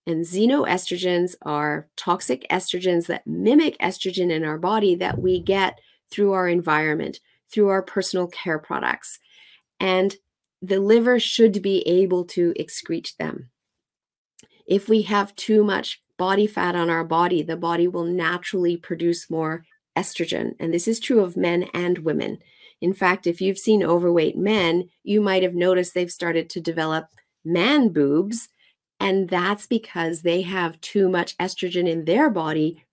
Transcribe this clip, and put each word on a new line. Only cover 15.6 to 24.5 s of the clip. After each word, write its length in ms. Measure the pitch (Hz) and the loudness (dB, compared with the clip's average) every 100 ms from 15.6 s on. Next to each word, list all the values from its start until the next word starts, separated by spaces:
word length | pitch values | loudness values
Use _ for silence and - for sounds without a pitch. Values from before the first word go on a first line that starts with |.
much 380 | 208 190 - - _ - | 4 0 -4 -10 _ -4
body 300 | 185 196 208 | 0 2 2
fat 280 | - 175 175 | 0 -2 0
on 140 | 170 | 0
our 140 | 165 | 0
body, 380 | 165 165 180 175 | 0 0 2 0
the 160 | 165 165 | -2 -4
body 300 | 170 170 175 | -2 0 0
will 180 | 175 170 | 0 -4
naturally 720 | 180 160 175 - 190 175 170 | -2 -2 -2 -4 -2 0 -2
produce 520 | - 165 170 170 - | -6 -4 -2 -2 -2
more 360 | 165 156 165 - _ _ 170 | -4 -4 -6 -12 _ _ -2
estrogen. 580 | - - 165 - - - | 0 0 -2 -4 -6 -6
And 140 | 165 | -2
this 140 | 170 226 | 0 0
is 120 | 226 | 0
true 220 | - 233 | 2 2
of 160 | 180 185 | 2 0
men 260 | 175 175 - | 0 0 -2
and 260 | 185 180 175 | -4 -2 -2
women. 400 | 156 147 - - _ _ - _ | -2 -2 -4 -8 _ _ -20 _
In 120 | 175 | -4
fact, 340 | 196 185 185 175 | 0 0 0 -2
if 140 | 175 | -2
you've 160 | 190 190 | -2 0
seen 260 | 233 214 | 4 4
overweight 540 | 165 175 175 170 156 - | 4 2 4 2 2 0
men, 520 | 196 | 0